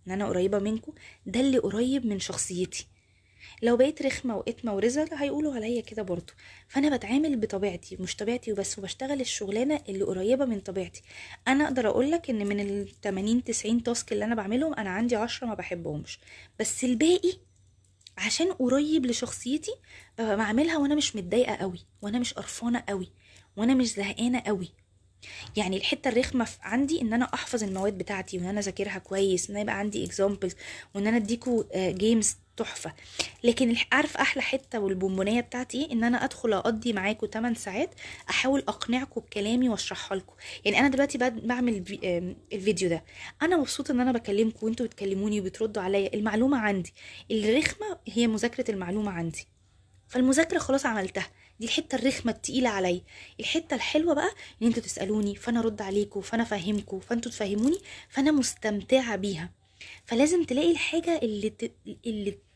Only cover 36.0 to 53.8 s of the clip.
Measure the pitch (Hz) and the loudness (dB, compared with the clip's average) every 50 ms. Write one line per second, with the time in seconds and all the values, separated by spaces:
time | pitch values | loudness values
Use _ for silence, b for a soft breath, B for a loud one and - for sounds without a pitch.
36 | 226 240 240 - - 269 - - - 233 208 190 - - 233 214 220 240 214 196 | 2 2 2 2 0 -2 -2 -2 0 2 2 2 2 0 0 0 -2 -2 -2 0
37 | 185 202 220 - - 208 - 220 226 240 226 226 - 202 185 214 311 370 B B | 0 0 -2 -2 -4 -4 -4 -2 -2 -2 -2 -2 -4 -4 -2 -2 -2 -2 B B
38 | B B B B B - - - - 262 277 277 - - 208 - - - 233 254 | B B B B B -4 -2 0 2 2 2 2 0 -2 -4 -4 -4 -2 -2 -2
39 | 269 - - 226 - - - 214 202 214 233 247 254 247 220 190 - - 196 - | -2 -4 -6 -10 -10 -6 -4 -2 0 0 2 2 2 2 2 0 -4 -6 -6 -8
40 | - - 196 190 185 - - B B B B B - 208 208 - 262 277 262 262 | -6 -6 -6 -6 -6 -10 -16 B B B B B 0 2 4 6 4 4 6 4
41 | 277 277 - 247 247 254 240 220 - 226 247 247 247 240 220 202 180 185 202 - | 2 2 2 0 0 0 0 -2 -2 -2 0 0 2 0 0 0 -4 -6 -8 -4
42 | - 185 175 170 180 180 - - - _ - 202 185 208 214 170 190 175 165 160 | -2 0 0 0 -2 -4 -8 -12 -12 _ -10 0 2 2 2 4 2 2 0 0
43 | B B B B B B B - 285 330 359 339 269 - - - 269 - 277 247 | B B B B B B B -2 0 2 4 4 2 2 -2 -4 -2 0 2 2
44 | 247 262 247 233 233 - 202 202 226 226 220 - 220 220 226 - 247 226 - - | 4 2 2 0 0 0 2 4 4 2 2 0 -2 -2 0 0 -2 -4 -4 -4
45 | 202 196 190 190 202 214 214 208 185 185 180 - 220 - 208 220 185 185 196 202 | -4 -2 0 0 0 0 0 0 -2 -4 -4 -2 -4 -2 -2 -2 -2 2 2 2
46 | 196 - - 214 208 220 202 214 240 269 285 254 214 208 202 190 170 - B B | 2 0 0 0 0 2 2 4 4 4 4 4 4 2 2 0 -2 -4 B B
47 | B B B B B - - 220 202 214 226 285 302 - - - 415 427 359 - | B B B B B -2 -2 2 2 4 4 4 2 2 -2 -4 -6 -6 -6 -8
48 | - - - 233 240 233 220 220 240 240 240 - 247 - 214 190 185 175 185 214 | -10 -4 0 2 2 2 2 2 0 -2 -2 -2 -4 -4 -4 -4 -4 -4 -2 -2
49 | 208 208 185 170 170 165 160 - - - _ _ _ _ _ _ _ _ _ _ | -2 -2 -2 -4 -4 -4 -6 -8 -12 -16 _ _ _ _ _ _ _ _ _ _
50 | _ _ - 247 254 254 269 285 320 330 370 330 - - 262 277 - 269 220 214 | _ _ 0 2 4 6 6 6 4 4 2 0 2 2 0 2 2 0 0 0
51 | 185 190 - 202 170 - b b b b b - 214 233 - 320 320 - - 247 | -2 -2 -4 -4 -6 -6 b b b b b -10 -6 -2 -2 -2 -2 -2 -4 0
52 | 226 269 262 - - 233 214 - - - - 262 254 240 208 196 185 180 175 180 | 0 0 0 0 -2 -2 -2 -2 -6 -4 0 2 2 2 2 2 2 0 0 -2
53 | B B B B B B B - 214 - - 330 330 - 285 233 | B B B B B B B -10 -6 -2 -2 -2 -2 -2 -4 -4